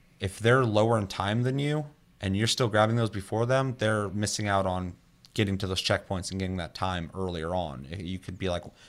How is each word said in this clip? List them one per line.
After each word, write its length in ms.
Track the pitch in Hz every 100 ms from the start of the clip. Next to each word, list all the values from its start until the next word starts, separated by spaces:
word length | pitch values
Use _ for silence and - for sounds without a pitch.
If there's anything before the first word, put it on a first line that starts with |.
| _ -
if 180 | 98 -
they're 260 | 110 131
lower 340 | 123 104 113 113
in 80 | 98
time 360 | - 98 113
than 160 | 123 139
you 280 | 143 151 143 - _ -
and 160 | 98 98
you're 100 | 113
still 220 | - 120
grabbing 280 | 107 110 117
those 140 | 113
before 360 | 101 - 110 120
them, 300 | 131 135 120
they're 300 | 107 107 101
missing 400 | 98 104 - 104
out 180 | 98 95
on 280 | 92 90 - _ _ -
getting 240 | - 101 95
to 100 | 95
those 140 | 92
checkpoints 500 | - 101 - 92 85
and 100 | 95
getting 160 | 95 92
that 180 | 80
time 360 | - 92 90 82
earlier 400 | 92 92 85 82
on. 320 | 90 82 64 67 95
You 220 | 85 92
could 180 | - 92
be, 140 | 92
like, 140 | 87 - -